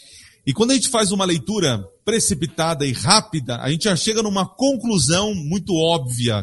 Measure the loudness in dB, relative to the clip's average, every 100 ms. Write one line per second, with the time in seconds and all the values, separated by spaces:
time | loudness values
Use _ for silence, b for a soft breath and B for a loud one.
0 | B B B B -2 0 2 2 2 0
1 | 0 0 0 -2 -2 -2 0 -2 -6 -8
2 | -2 0 0 -2 -4 -2 -2 -2 -2 0
3 | 2 2 2 -6 -4 -4 -2 0 0 0
4 | 0 -2 0 0 -2 0 0 0 0 0
5 | 2 2 0 -2 -2 -4 0 0 2 0
6 | -2 -2 0 0